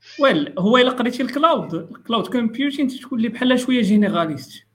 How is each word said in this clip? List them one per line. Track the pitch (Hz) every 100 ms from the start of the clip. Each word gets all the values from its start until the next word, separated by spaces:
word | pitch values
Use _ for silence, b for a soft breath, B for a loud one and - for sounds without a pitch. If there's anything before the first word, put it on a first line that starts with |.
| - -
ويل، | 269 160 143 185
هو | 202 247
الا | 254
قريتي | 254 240 247
الكلاود، | 254 285 330 277 160
الكلاود | 170 - - - 226 -
كومبيوتين | 247 226 226 285 285 262
تتولي | - - 233 233
بحال | 233 254 247
شويه | 262 247
جينيراليست. | 196 214 208 170 160 135 - - _